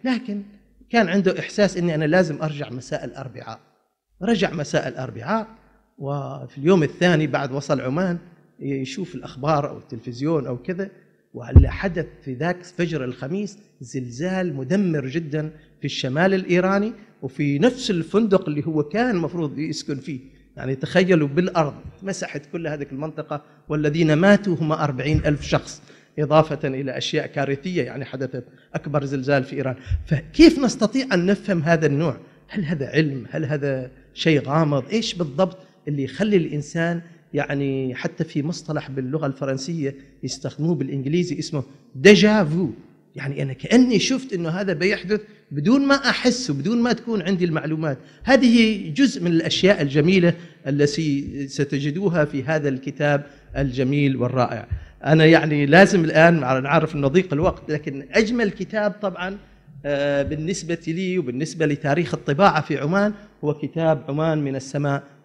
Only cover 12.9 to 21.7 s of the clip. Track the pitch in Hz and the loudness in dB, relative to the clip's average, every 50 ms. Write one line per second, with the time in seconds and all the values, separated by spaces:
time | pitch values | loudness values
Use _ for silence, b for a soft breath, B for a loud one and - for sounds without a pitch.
12.9 | 165 147 127 127 120 - 135 135 170 202 208 196 - - _ _ _ _ 131 117 | -4 -6 -6 -6 -8 -8 -8 -8 -6 -6 -6 -8 -12 -18 _ _ _ _ -20 -10
13.9 | - 135 127 120 117 123 160 185 190 190 185 175 151 139 135 127 175 202 202 175 | -10 -10 -10 -10 -8 -6 -6 -4 -2 -2 -2 -4 -4 -6 -4 -2 0 2 2 2
14.9 | 156 151 127 131 127 170 170 147 139 156 151 156 156 b b b b _ - 143 | 0 -2 -4 -4 -4 -6 -6 -4 -6 -6 -6 -6 -10 b b b b _ -8 -8
15.9 | - - - 131 127 147 180 196 190 190 185 - 175 180 180 185 196 202 208 220 | -6 -4 -4 -2 0 2 2 4 2 0 0 2 2 2 2 2 2 0 0 -2
16.9 | 233 B B B B B - 135 - - 147 143 143 143 180 254 254 - - - | -6 B B B B B -12 -12 -4 -2 0 0 2 4 2 2 2 0 -4 -2
17.9 | 196 170 160 - - 202 233 214 190 185 - 175 151 147 139 165 156 156 147 151 | -2 -2 -2 0 0 0 2 4 2 2 2 0 -4 -4 -4 -2 -2 -2 -2 -2
18.9 | - 208 240 254 226 175 165 139 170 175 160 147 127 135 156 165 156 - - - | 0 0 0 0 0 0 -2 -2 -4 -4 -4 -4 -4 -6 -6 -6 -6 -8 -6 -8
19.9 | 147 135 - - 147 123 - - b b b b _ - - 131 135 131 160 147 | -8 -8 -8 -10 -10 -10 -12 -16 b b b b _ -10 -6 -6 -4 -4 -6 0
20.9 | - 180 185 180 190 160 151 143 135 156 180 185 - 175 156 139 | 2 2 4 4 4 2 2 2 0 -2 -2 0 0 0 0 0